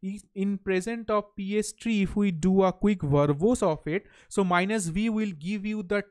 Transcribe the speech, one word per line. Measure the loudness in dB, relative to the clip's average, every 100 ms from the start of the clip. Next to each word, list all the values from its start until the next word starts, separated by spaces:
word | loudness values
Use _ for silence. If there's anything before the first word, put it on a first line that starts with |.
i-, | -10 -10 -12
in | -4 -2 -2
present | -2 -2 -2 -6 -2
of | -2 -2
P | -8 -4 -2
S | -2
three, | -6 -2 2
if | 2
we | 2 0
do | 2 2 4
a | 4
quick | 2 0 0
verbose | 2 4 4 4 2 2
of | 0 -2 -4
it, | -6 -8 -18 -6
so | -2
minus | 2 2 2 -2 -2
V | -2 0
will | 0 -4
give | -6 -6 -6 -4
you | -6
the | -2 -4 -4